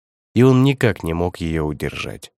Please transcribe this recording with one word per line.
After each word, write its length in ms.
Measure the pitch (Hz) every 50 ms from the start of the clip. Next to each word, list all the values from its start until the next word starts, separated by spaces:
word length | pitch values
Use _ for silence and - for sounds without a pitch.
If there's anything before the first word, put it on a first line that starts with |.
| _ _ _ _ _ _ -
и 80 | 110
он 220 | 127 131 127 127 131
никак 380 | 139 135 - - 107 92 -
не 100 | - 82
мог 240 | 82 85 87 90 -
ее 300 | - 85 82 80 80 76
удержать. 680 | 76 73 - 76 69 - - - - 50 - - - _